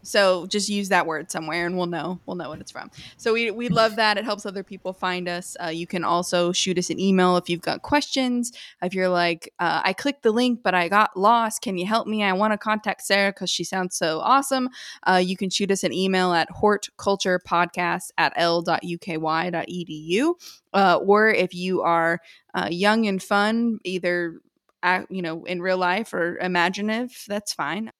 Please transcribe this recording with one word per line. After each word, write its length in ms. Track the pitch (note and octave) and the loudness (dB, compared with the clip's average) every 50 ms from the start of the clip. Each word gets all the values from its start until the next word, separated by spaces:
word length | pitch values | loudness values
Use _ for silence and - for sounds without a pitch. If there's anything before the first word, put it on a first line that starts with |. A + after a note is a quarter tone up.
| - | -14
So 420 | - - G#3+ G3+ F#3+ F#3 F3+ D#3+ | 0 2 4 4 4 4 2 -2
just 240 | F#3+ - G#3 G3 G#3 | -4 -4 -2 -2 -2
use 200 | G#3 G3+ G3+ F#3 | -2 -4 -2 2
that 180 | G3 F3+ D#3 D#3+ | 2 2 2 2
word 240 | D#3 D3+ D#3 - | -4 -6 -6 -6
somewhere, 340 | - F#3+ E3 D#3 D#3 F3 F3 | -8 -8 -6 -4 -4 -2 -2
and 100 | F3 F3+ F#3 | -2 -2 -2
we'll 80 | F3+ E3+ | -2 -2
know, 320 | F3 E3 D3 D#3+ F#3 F3 _ - | -2 -4 -4 -6 -6 -8 _ -10
we'll 80 | F#3 | -8
know 140 | F3+ E3 - | -8 -8 -10
what 100 | D#3 E3 | -10 -12
it's 100 | - - | -16 -16
from. 220 | - - - - _ - - - - _ | -16 -16 -16 -16 _ -20 -20 -20 -20 _
So 160 | - A#3 G#3+ | -2 0 0
we, 160 | A3+ A#3 A3+ | 2 0 -2
we 200 | G3 A3+ A#3+ A#3+ | -2 -4 -6 -2
love 260 | F3+ A#3 A3 A3+ G#3+ | 2 2 2 2 2
that. 240 | G#3+ A3 G#3+ G#3 G3+ | 2 2 2 2 0
It 40 | A3 | -2
helps 220 | B3 G#3 G3+ - | -4 -6 -6 -6
other 160 | G#3 F#3 G3 | -10 -8 -8
people 320 | F#3 _ G3 F#3 _ F#3 F#3 | -12 _ -14 -12 _ -10 -10
find 340 | _ - F#3 F3+ F3+ F3+ F3 | _ -4 -4 -4 -4 -4 -6
us. 300 | F3 F3 F3+ - - - | -6 -6 -8 -12 -12 -10
Uh, 100 | F3 E3 | -8 -6
you 180 | D#3+ E3 F3 E3+ | -6 -6 -8 -6
can 160 | - F3+ E3 | -6 -4 0
also 480 | G#2+ E3+ F3 F3+ - - F3 F3 F3 | 0 0 0 0 0 0 2 2 2
shoot 260 | F3+ - - G3 F3+ F3 | 0 0 0 0 0 -2
us 140 | F3 - | -2 -2
an 80 | - - | -4 0
email 380 | F#3+ G3 F#3+ F#3 F#3 F3+ F3+ F3 | 2 4 4 6 6 6 4 2
if 120 | F3 - | 2 0
you've 140 | F3 E3+ - | -4 -2 -2
got 180 | - - - | -4 -4 -4
questions. 680 | - - D4 D4 C#4 - - C4+ C4 B3 B3 A#3+ A#3+ A#3+ - - - - - _ - | -2 0 0 0 0 0 -2 -2 0 0 0 -2 -2 -4 -8 -14 -20 -20 -12 _ -6
If 100 | F3+ F#3+ | -4 -2
you're 160 | F#3+ F#3 F#3 | 0 2 2
like, 420 | F3+ F3 F3 E3+ E3+ E3 - - _ _ | 2 2 2 2 0 -2 -6 -20 _ _
uh, 220 | F3+ E3+ D#3+ D#3+ - | -2 0 0 0 0
"I 100 | - F#3+ | 0 -2
clicked 280 | - - C#4+ C#4 C#4 | 0 -2 -4 -4 _
the 80 | - A3+ | 0 2
link, 280 | G#3+ A#3 B3+ B3+ A#3+ A3 | 2 4 2 2 0 0
but 140 | _ G3 F3+ | _ 0 2
I 140 | F3+ F3 E3+ | 2 2 2
got 280 | F#3+ G#3 G#3+ - - F#3 | 4 4 4 2 2 2
lost. 460 | F#3+ G#3 A#3 A#3 A3+ G#3+ - - - | 4 6 6 6 4 0 -4 -6 -6
Can 120 | A#3+ F#3+ F3+ | -4 -4 -4
you 80 | F3+ G3 | -2 0
help 180 | G#3+ A3+ - | 0 0 0
me? 160 | - A3 G#3+ G#3 | 0 -2 0 2
I 100 | G3 F#3 | 2 2
wanna 220 | F#3 G#3 A3 G#3+ | 2 2 2 0
contact 460 | G3+ - A3 G#3+ G#3+ - G#3 F#3+ - | 0 0 -2 -2 -2 -2 -4 -6 -6
Sarah 320 | - - G3 G3 G3 G3 G3 | -2 0 2 4 4 2 0
'cause 160 | - F#3+ F3+ | -2 -4 -4
she 140 | - - F3+ | -4 -4 -4
sounds 340 | - - F#3+ F#3 F#3 - - | -4 -2 -2 -2 -2 -2 -2
so 220 | F#3 D#3+ D#3+ D#3+ | 0 0 0 0
awesome." 500 | - - B3+ C#4 C4+ - C4+ C4 B3+ B3+ B3+ - - - - - - - | 2 4 4 4 4 2 -2 -2 -2 -4 -6 -12 -16 -16 -18 -6 0 2
Uh, 80 | F#3 F#3 F#3 | 4 4 4
you 100 | F3+ F#3 | 2 0
can 140 | F3+ G3+ F#3+ | -2 -4 -2
shoot 220 | - - G3+ F#3 | 0 -2 0 0
us 120 | G3 F#3+ - | 0 0 0
an 80 | E3+ | -2
email 420 | A#2+ F3 F#3+ F#3+ F#3+ F#3 F3+ F3+ F3 | 0 0 0 2 2 2 2 2 2
at 160 | E3 D#3+ - | 2 0 0
hortculturepodcast 1600 | F3 - - G#3 G#3 G3+ - - _ - - G3+ G3 G3 - G3 F3+ F3+ _ - F#3 E3+ F3 E3+ - - F3 F3 E3+ F3 - - _ - | -2 2 2 2 2 2 -2 -10 _ -6 0 0 0 0 2 0 0 0 _ 0 0 0 0 0 0 -4 -2 -2 -2 -4 -6 -8 _ 0
at 120 | E3 C#3+ - | 0 0 2
l 260 | - E3+ E3+ E3+ E3+ | 2 2 2 2 0
dot 220 | E3+ F3 E3 - - | 0 0 -2 -2 -2
u 160 | F3 E3+ E3+ | -6 -8 -8
k 180 | - - E3 D#3+ | -8 -8 -6 -4
y 320 | D#3+ D#3 D#3 D#3+ E3+ F3+ | -2 0 0 0 -2 -2
dot 160 | F3 E3 - - | -4 -4 -6 -6
e 160 | F3 F3+ E3+ | -8 -10 -10
d 60 | - D#3 | -10 -12
u. 440 | D#3 D#3 D#3+ F3 G#3 C4+ D#4+ F4 _ - - - - _ _ | -14 -4 -2 0 2 2 2 0 _ -8 -20 -20 -20 _ _
Uh, 280 | - G3 G3 F#3+ F3 - | 0 4 4 6 4 4
or 280 | - G3 G3+ G#3 G#3+ A3 | 6 4 6 6 6 6
if 260 | G#3+ - F3+ F3+ - | 4 4 2 0 -2
you 260 | F3 F3+ F#3 F#3 F3 | -4 -4 -2 0 0
are, 380 | - E3+ E3+ E3+ E3 E3 E3 F3 _ - - - _ _ _ | 2 2 2 2 2 2 0 -2 _ -14 -20 -20 _ _ _
uh, 140 | - - - | -4 -4 -4
young 380 | E3+ F3 G3 G#3 G#3+ A3+ A3+ G#3+ | -2 2 2 4 4 4 2 0
and 160 | F#3+ F#3 - | 0 -2 -2
fun, 560 | - G#3 G3+ G3+ G#3+ A3+ A#3 A#3 A#3 A3 G3+ _ | 0 2 2 2 2 2 0 0 -2 -2 -4 _
either, 560 | F3+ F3+ F3+ F3 F3 F3 F3 F3 E3+ D#3+ - _ _ _ _ _ _ _ _ - | -6 -6 -2 0 0 0 0 -2 -4 -8 -12 _ _ _ _ _ _ _ _ 0
uh, 180 | F3+ F#3 F#3 - - | 0 0 0 -2 -6
you 140 | - F#3+ F3+ | -8 -6 -4
know, 220 | E3 D#3+ E3 - | -4 -6 -6 -6
in 180 | - F3+ F3+ F3 | -6 -6 -4 0
real 140 | F#3 F#3 F#3 | 0 0 2
life 340 | F#3 F3 F3+ G3+ A3+ - - | 2 0 0 0 -2 -4 -4
or 240 | F#3+ E3+ E3+ F3 - | -2 -2 -2 -2 -4
imaginative, 840 | - F#3 F3+ F3 E3+ F3+ F#3+ G3+ G3+ G#3+ A3 A3+ B3 B3 - - - - | -4 -2 2 2 2 2 0 -2 -4 -2 -2 -2 -4 -6 -10 -16 -12 -8
that's 260 | G3+ G#3 G#3 - - | -8 -8 -6 -8 -8
fine. 380 | - D#3+ C#3+ D#3+ G3 A3+ A3+ - _ | -6 -6 -6 -4 -6 -8 -10 -14 _